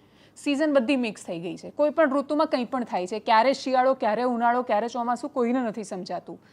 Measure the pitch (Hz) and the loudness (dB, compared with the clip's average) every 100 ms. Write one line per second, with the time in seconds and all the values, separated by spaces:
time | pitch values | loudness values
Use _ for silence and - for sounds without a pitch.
0 | _ _ _ - 285 277 311 277 233 269 | _ _ _ -6 -2 0 2 2 2 0
1 | 226 - 233 170 175 165 180 - 294 330 | -2 -6 -10 -8 -8 -10 -8 -2 0 2
2 | 294 277 277 302 302 277 233 254 240 196 | 2 2 0 0 0 -2 -2 -4 -4 -4
3 | 180 214 240 220 254 269 262 254 262 262 | -4 -4 2 4 4 2 0 2 2 2
4 | 220 220 247 233 233 247 247 208 233 247 | 0 0 0 2 2 2 0 0 0 -2
5 | 233 240 294 - 233 262 233 220 196 185 | -2 -4 -4 -2 0 0 -2 -6 -8 -10
6 | 170 175 - 170 _ | -8 -10 -10 -16 _